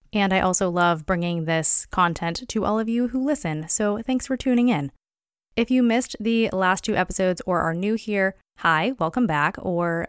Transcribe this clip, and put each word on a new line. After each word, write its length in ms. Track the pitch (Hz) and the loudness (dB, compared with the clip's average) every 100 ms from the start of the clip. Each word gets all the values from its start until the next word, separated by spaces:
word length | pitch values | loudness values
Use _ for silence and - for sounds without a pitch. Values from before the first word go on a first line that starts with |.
| _ | _
And 180 | 214 196 | -2 0
I 60 | 190 | 2
also 300 | 185 180 185 | 2 2 0
love 360 | 175 175 165 151 | 2 2 2 -2
bringing 380 | 180 175 170 | -2 -2 -2
this 440 | 160 165 160 - - | 0 0 2 0 0
content 600 | - 175 165 170 170 254 | 0 0 0 -4 -6 -4
to 160 | 226 | -2
all 160 | 202 214 | 0 0
of 80 | 226 | 0
you 220 | 233 247 | -2 -2
who 160 | 262 269 | -2 -2
listen, 420 | 285 160 156 160 | -2 -2 -4 -4
so 340 | - 208 208 | -2 0 -2
thanks 240 | 226 254 - | -2 -4 -2
for 120 | 262 | -4
tuning 320 | 262 240 247 | 0 2 4
in. 240 | 175 139 - _ _ _ _ _ - | 2 -2 -10 _ _ _ _ _ -2
If 120 | 233 | 2
you 140 | 254 | 4
missed 320 | 240 233 247 - | 4 2 -2 -4
the 280 | 214 226 226 | 0 2 0
last 320 | 190 185 190 - | 0 0 0 0
two 100 | 202 | 0
episodes 460 | 180 - 185 175 - | 0 0 0 0 -2
or 140 | 175 | 0
are 140 | 160 | 0
new 220 | 165 202 220 | 0 -2 -2
here, 400 | - 202 190 190 _ - | -2 0 0 -2 _ -4
hi, 340 | 170 156 196 269 | 0 2 0 -2
welcome 300 | 160 247 226 | -2 0 0
back, 300 | 151 151 - | 2 0 -2
or 480 | 190 170 170 170 | -4 -2 0 -2